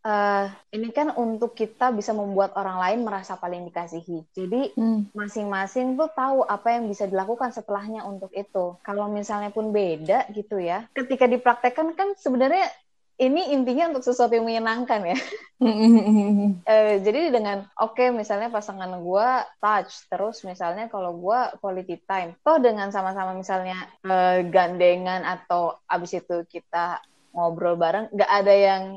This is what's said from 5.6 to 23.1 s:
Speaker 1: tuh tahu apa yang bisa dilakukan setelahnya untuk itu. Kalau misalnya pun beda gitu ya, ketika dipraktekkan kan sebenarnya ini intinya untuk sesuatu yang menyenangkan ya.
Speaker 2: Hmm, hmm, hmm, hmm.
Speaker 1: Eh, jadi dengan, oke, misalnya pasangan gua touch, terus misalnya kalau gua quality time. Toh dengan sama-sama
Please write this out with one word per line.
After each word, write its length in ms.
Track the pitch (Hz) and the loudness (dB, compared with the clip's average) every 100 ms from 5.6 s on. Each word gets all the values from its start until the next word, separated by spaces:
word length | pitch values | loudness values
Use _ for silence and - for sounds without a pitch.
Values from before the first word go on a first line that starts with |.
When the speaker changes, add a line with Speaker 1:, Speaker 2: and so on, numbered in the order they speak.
| 196 254 254 262 | -4 -2 -2 0
Speaker 1:
tuh 160 | 311 | -2
tahu 320 | 311 262 269 - | 0 0 2 2
apa 260 | 202 233 | 0 0
yang 160 | 233 226 | 0 -2
bisa 160 | 202 202 | -4 -2
dilakukan 460 | 190 190 233 254 | -2 -2 -4 -4
setelahnya 520 | 233 214 202 208 220 | -6 -6 -6 -6 -10
untuk 280 | 202 196 190 | -10 -12 -10
itu. 420 | - 202 196 180 180 | -10 -6 -4 -4 -6
Kalau 260 | - 202 208 | -8 -4 -4
misalnya 400 | 208 208 208 208 | -4 -4 -6 -4
pun 220 | 208 214 | -4 -2
beda 560 | 208 190 160 160 226 - | 0 0 -2 0 0 0
gitu 260 | 208 208 202 | -6 -6 -4
ya, 260 | 175 180 233 | -4 -4 -6
ketika 320 | - 254 262 254 | -8 -4 2 4
dipraktekkan 680 | 247 247 233 247 247 320 330 | 4 2 2 0 0 -4 -2
kan 160 | 392 392 | -4 -2
sebenarnya 520 | 294 254 262 349 370 - _ _ _ _ | -2 2 2 2 0 -4 _ _ _ _
ini 320 | 254 302 339 | 2 2 0
intinya 400 | 285 254 254 339 | 0 0 0 0
untuk 160 | 285 254 | 0 -2
sesuatu 240 | 247 233 | 2 2
yang 160 | 233 226 | 2 0
menyenangkan 560 | 226 226 226 240 220 | -2 -2 -2 -2 -2
ya. 140 | 175 254 - 427 - _ | 0 -4 -6 -12 -16 _
Speaker 2:
Hmm, 160 | 247 | 0
hmm, 160 | 214 220 | 6 8
hmm, 240 | 226 208 214 202 | 8 8 4 4
hmm. 180 | 202 202 185 | 2 2 0
Speaker 1:
Eh, 380 | - 220 214 202 | 4 4 6 4
jadi 320 | 196 233 339 | 2 0 2
dengan, 320 | 247 208 202 202 | 0 0 -4 -8
oke, 400 | - 220 226 254 | -4 -4 2 2
misalnya 320 | 240 208 202 233 | 2 -2 -4 -2
pasangan 460 | 233 214 196 185 180 | -6 -8 -10 -10 -8
gua 400 | 175 185 233 254 - _ | -2 2 2 0 -4 _
touch, 480 | 208 214 190 - _ | 0 0 -2 -12 _
terus 400 | 180 202 226 196 | -4 -4 -6 -14
misalnya 400 | 180 170 185 226 | -6 -6 -6 -8
kalau 320 | 214 180 175 | -6 -8 -6
gua 320 | 175 240 247 - | -2 0 0 -4
quality 400 | 196 185 185 170 | -6 -6 -8 -12
time. 340 | _ 190 175 175 | _ -6 -6 -4
Toh 220 | - 320 | 2 4
dengan 320 | 247 214 196 | 4 2 -4
sama-sama 400 | 196 190 | -4 -4